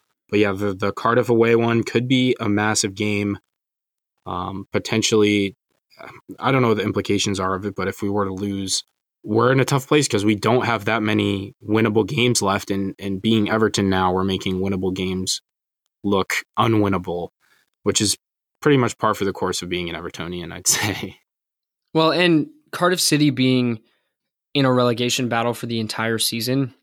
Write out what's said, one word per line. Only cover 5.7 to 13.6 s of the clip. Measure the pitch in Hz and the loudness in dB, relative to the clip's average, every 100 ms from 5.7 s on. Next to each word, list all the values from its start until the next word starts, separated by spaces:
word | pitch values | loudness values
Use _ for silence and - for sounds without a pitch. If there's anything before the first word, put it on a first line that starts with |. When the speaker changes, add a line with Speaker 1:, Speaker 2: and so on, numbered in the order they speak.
| _ _ _ - - - 90 | _ _ _ -20 -20 -20 -6
Speaker 1:
I | 113 | 0
don't | 135 | 2
know | 120 | 2
what | 107 | 2
the | |
implications | 104 101 - 101 104 98 | 0 -2 -2 -2 -2 -2
are | 92 | -4
of | 95 101 | -4 -6
it, | |
but | 98 95 | -4 -6
if | - | -4
we | 101 | -4
were | 101 98 | -2 -4
to | |
lose, | 92 101 98 98 - - _ _ _ | -4 -4 -4 -4 -6 -8 _ _ _
we're | - 110 123 | -2 2 4
in | 131 | 4
a | |
tough | 123 139 - | 2 0 2
place | 151 135 | 2 2
'cause | 107 | 0
we | 104 | 2
don't | 104 110 123 110 | 2 2 2 2
have | 110 | -2
that | 101 113 | 0 0
many | 107 107 101 98 101 - 107 | 0 0 0 -2 -6 -12 0
winnable | 107 110 107 98 | 2 4 2 0
games | 151 123 117 | 2 2 2
left. | 98 101 - | 0 0 -2
And, | 98 98 - | -4 -4 -6
and | 98 95 | -8 -2
being | 110 110 101 | 2 2 2
Everton | 110 | 2